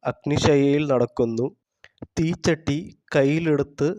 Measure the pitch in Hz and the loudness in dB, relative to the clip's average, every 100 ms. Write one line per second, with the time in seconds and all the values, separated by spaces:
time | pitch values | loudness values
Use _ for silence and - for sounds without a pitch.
0 | 135 - - 143 - 143 139 143 147 131 | -8 -8 -4 -2 2 2 4 2 0 0
1 | 120 - 120 113 127 - _ _ - _ | 0 0 -2 0 -4 -6 _ _ -20 _
2 | - - 165 175 - 160 160 143 185 - | -14 -4 -4 -2 -2 -2 -2 -4 -6 -20
3 | _ 147 139 156 165 147 143 - 143 | _ 2 2 2 0 0 -2 -2 -4